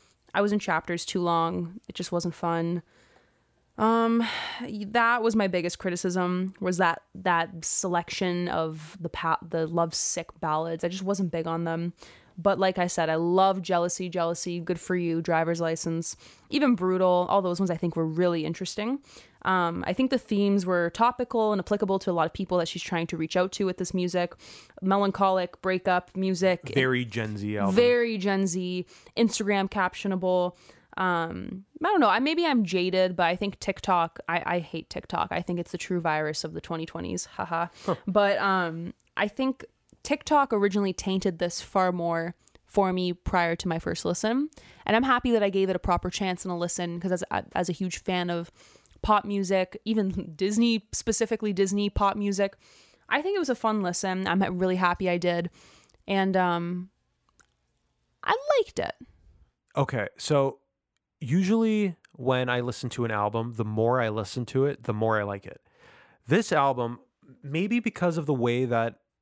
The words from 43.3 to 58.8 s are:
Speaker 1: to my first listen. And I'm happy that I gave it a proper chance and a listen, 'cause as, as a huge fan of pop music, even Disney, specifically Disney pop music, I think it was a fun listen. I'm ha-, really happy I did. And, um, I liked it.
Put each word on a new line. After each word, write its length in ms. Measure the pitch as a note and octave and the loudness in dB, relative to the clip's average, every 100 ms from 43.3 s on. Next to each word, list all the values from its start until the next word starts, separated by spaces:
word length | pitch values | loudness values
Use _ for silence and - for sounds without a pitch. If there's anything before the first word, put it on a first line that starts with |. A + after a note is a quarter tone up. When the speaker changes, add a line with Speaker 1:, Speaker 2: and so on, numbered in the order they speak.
| F#3 E3+ E3+ | 0 2 0
Speaker 1:
to 120 | F3+ | -2
my 120 | E3 | -4
first 260 | E3+ E3+ E3+ | -4 -4 -2
listen. 440 | F3 G#3+ B3+ D4+ - - - - | 0 0 0 -2 -8 -20 -8 0
And 100 | A3 | 2
I'm 80 | |
happy 280 | C4+ A#3+ B3 | 2 2 2
that 100 | A3+ | 2
I 80 | G3+ | 2
gave 200 | F#3+ F#3+ | 2 0
it 60 | F3+ | 0
a 40 | |
proper 300 | - F3 F#3 | 0 0 0
chance 320 | - F#3+ F3+ F#3 | -2 -2 -2 -4
and 60 | |
a 40 | F3 | -4
listen, 440 | E3+ - F3 E3+ | -4 -4 -6 -6
'cause 120 | F3+ | -2
as, 120 | F3+ - F#2+ - - | -2 -2 -4 -2 -2
as 140 | F3+ | -2
a 40 | |
huge 300 | E3 F#3 - | -4 -6 -6
fan 260 | - F3+ F3 | -4 -2 -2
of 220 | E3+ E3+ _ - - _ _ | -4 -6 _ -20 -20 _ _
pop 220 | - G#3 G3+ | 2 2 2
music, 540 | G3+ F#3 F#3+ F#3 - G#3+ | -4 2 2 0 -4 -2
even 480 | A3 F#3+ F#3 F3 D3+ | 0 0 -4 -8 -4
Disney, 500 | F#3+ G#3 A#3 A3+ - | 0 2 4 2 -2
specifically 640 | - - G#3+ A3+ A3 G#3+ | -6 -2 0 0 0 -2
Disney 360 | F#3+ F#3+ G3+ G3+ | 0 0 2 0
pop 280 | - G3+ G#3 | 2 0 2
music, 380 | G3+ F#3+ G3 - _ - _ _ - | -2 0 -2 -4 _ -20 _ _ -2
I 120 | C4 | 0
think 140 | F4 G4+ | 0 0
it 40 | |
was 100 | C4+ | 0
a 60 | A#3 | 0
fun 260 | A3 G#3+ | 0 0
listen. 460 | F3+ E3+ F#3+ F#3 F#3+ | 0 -2 -2 -2 0
I'm 140 | F3+ | 2
ha-, 80 | - | 0
really 240 | F3+ F#3 F#3 | 0 0 2
happy 340 | F3+ F3+ F#3 | 0 0 0
I 80 | F3 | 0
did. 320 | F3 E3+ F3 - - - _ _ - | 0 0 -4 -10 -20 -20 _ _ -4
And, 280 | G3 F#3+ F#3+ | 0 2 2
um, 520 | F3+ E3+ E3+ F3+ F#3 _ _ _ _ _ _ _ _ _ _ _ _ _ | 2 0 -2 -6 -8 _ _ _ _ _ _ _ _ _ _ _ _ _
I 120 | - C5 D5 C#5 | -2 0 2 2
liked 200 | - | 2
it. 140 | - | -4